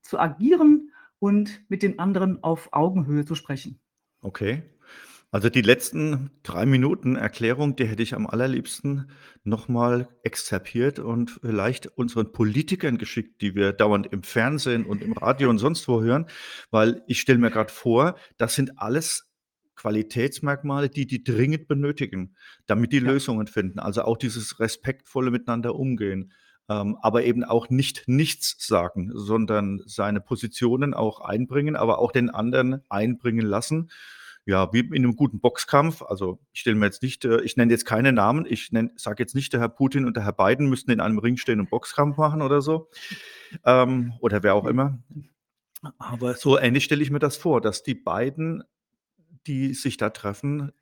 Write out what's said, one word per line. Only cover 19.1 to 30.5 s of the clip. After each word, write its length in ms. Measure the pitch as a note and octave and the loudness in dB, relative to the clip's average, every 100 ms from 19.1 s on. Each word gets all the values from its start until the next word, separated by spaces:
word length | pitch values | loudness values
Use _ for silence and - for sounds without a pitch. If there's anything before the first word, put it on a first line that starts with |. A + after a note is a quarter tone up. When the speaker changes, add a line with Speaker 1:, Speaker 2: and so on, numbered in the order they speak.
| - - _ _ _ _ - | -8 -10 _ _ _ _ -8
Speaker 2:
Qualitätsmerkmale, 1120 | G#2+ G#2+ G#2+ A#2+ C#3 - C#3+ C#3 C#3+ C#3 C#3 | -4 -2 -2 -2 -4 -2 -6 -4 -4 -2 -2
die 160 | C#3+ B2+ | -4 -6
die 160 | B2 | -6
dringend 440 | - A2 C3+ D#3 - | -2 0 0 0 -2
benötigen, 680 | C#3+ C#3+ D3 A2 F#2+ F#2 _ - - - | -2 -2 -4 -6 -8 -10 _ -20 -12 -2
damit 240 | G#2+ A#2 | 0 2
die 60 | C#3 | 2
Speaker 1:
Ja. 60 | B2+ | 2
Speaker 2:
Lösungen 360 | C3+ C3+ A2 G#2+ | 0 0 -4 -4
finden. 320 | - F#2+ F#2+ | -4 -4 -4
Also 240 | G2+ G2 | -6 -4
auch 140 | - A#2 | -2 -2
dieses 420 | B2 A#2 G#2 - | -4 -6 -10 -4
respektvolle 720 | A2+ - - C3 _ C3+ B2+ | -4 -4 -8 -8 _ -4 -2
Miteinander 440 | A#2+ A#2+ A#2 A#2 C3+ | -2 -2 -4 -2 -4
umgehen, 580 | C3+ A#2 G2+ F#2+ F#2 _ _ _ - | -2 -2 -2 -4 -8 _ _ _ -6
ähm, 280 | G#2 G2+ G#2+ | -4 -2 0
aber 220 | A2+ A#2 | 2 2
eben 200 | A#2 A#2+ | 2 0
auch 260 | - A#2 - | 2 0 2
nicht 340 | C3 C3+ - - | 0 0 -4 0
nichts 500 | C3+ D#3 - - - - | 2 2 -2 -6 -6 0
sagen, 440 | G2+ F2 G2 F#2 | 0 0 -4 -8
sondern 680 | A2 G2+ A2 G#2+ G#2+ G2+ G2 - | -6 -2 0 0 0 -2 -6 -10
seine 340 | - G2+ G#2 | -6 -2 -2
Positionen 720 | - A#2+ A2+ | -4 -6 -6